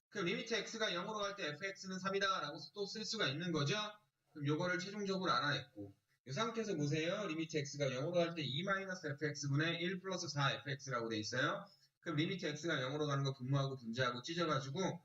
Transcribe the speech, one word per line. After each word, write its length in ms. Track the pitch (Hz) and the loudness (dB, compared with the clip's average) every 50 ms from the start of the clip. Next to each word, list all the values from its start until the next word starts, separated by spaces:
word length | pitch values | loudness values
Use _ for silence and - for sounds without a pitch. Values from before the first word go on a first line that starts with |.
| _ _ | _ _
그럼 160 | - 202 180 | -2 0 2
리미트 280 | 175 220 247 240 - 220 | 2 2 0 0 0 0
X가 360 | 202 - - - 220 214 208 | -2 -2 -2 -2 0 0 0
영으로 260 | 180 175 180 214 220 208 | 0 0 -2 -2 -2 -2
갈 180 | 202 196 196 | -2 -2 -2
때 120 | 196 180 147 | -4 -4 -4
에프엑스는 500 | 147 - 190 196 190 - - 190 185 185 | -4 -4 -6 -6 -6 -6 -8 -6 -6 -2
삼이다 420 | 185 190 196 196 202 190 190 180 | -2 0 2 2 4 2 2 2
라고 180 | 151 147 151 165 - - - | 0 -4 -6 -8 -10 -10 -8
또 120 | 202 202 | -6 -6
쓸 180 | 196 - 226 214 | -4 -4 -4 -4
수가 220 | - 226 214 185 143 | -2 0 0 0 0
있는 220 | 131 151 180 180 | 0 0 0 0
거죠? 240 | 160 151 139 143 196 214 214 214 - - _ _ _ _ _ _ | 2 2 4 4 2 2 0 -2 -6 -12 _ _ _ _ _ _
그럼 140 | - 151 143 | -8 -2 2
요거를 320 | 139 151 151 180 180 180 180 | 2 4 4 4 2 2 0
최종적으로 520 | 190 202 202 208 202 190 185 185 185 165 | 0 -2 -4 -2 0 0 0 2 2 4
알아냈고, 600 | - - 143 143 - - - - - 104 101 98 - _ _ _ _ _ - | 4 4 4 2 2 0 -2 -6 -10 -10 -10 -10 -12 _ _ _ _ _ -10
이 60 | 127 | -4
상태에서 440 | 135 202 226 233 226 226 220 202 185 | -2 0 0 0 0 0 0 0 2
보세요. 500 | 151 147 143 156 160 156 170 190 214 208 | 2 2 2 4 2 2 2 0 0 0
리미트 300 | 170 156 160 160 156 - 151 | -2 -2 -2 -2 0 0 0
X가 280 | 135 - - 139 143 131 | 0 -2 -2 0 0 0
영으로 220 | 123 127 143 170 | 2 0 0 2
갈 220 | 180 170 170 165 170 | 4 4 4 2 2
때 80 | 165 | -2
이 200 | 147 131 127 156 185 | -2 0 0 0 0
마이너스 420 | 202 196 190 190 190 185 - - | 0 0 0 0 -4 -6 -4 -4
에프엑스 420 | 147 135 - 156 147 - - 143 139 | -6 -4 -2 -2 -2 -2 -2 0 2
분의 320 | 135 147 160 170 165 170 | 2 4 4 2 2 0
일 200 | 170 185 196 180 | 0 -2 -2 -2
플러스 280 | - 190 185 175 175 151 | -4 -4 -4 -4 -4 -2
사 220 | 143 143 135 131 | 0 2 2 2
에프엑스라고 560 | - - - 139 135 - - 135 127 120 113 113 | 2 0 -4 -6 -6 -6 -4 -4 -2 -2 0 0
돼 100 | 110 107 | 0 -2
있어요. 460 | 107 - 131 127 135 160 196 196 - - - _ _ _ _ _ | -2 0 0 2 2 2 0 -2 -6 -10 -18 _ _ _ _ _
그럼 160 | - 175 160 | -4 -2 2
리미트 280 | 143 160 185 190 175 180 | 2 2 2 0 0 -2
X가 340 | 156 147 147 160 170 160 139 | -2 -2 -2 0 0 0 0
영으로 260 | 127 131 147 151 151 | 0 0 0 0 0
가는 180 | 143 139 139 139 | 2 2 2 2
거 80 | 135 131 | 0 -2
분모하고 420 | - 127 131 139 143 139 135 131 | -2 0 2 2 4 2 2 -2
분자하고 460 | 131 120 113 113 127 131 123 123 127 | -4 -6 -4 0 0 2 2 0 -2
찢어가지고 800 | - - 165 175 170 156 147 139 135 135 139 190 185 160 - - | -4 -4 0 0 2 2 2 0 0 -2 -2 0 0 0 0 -4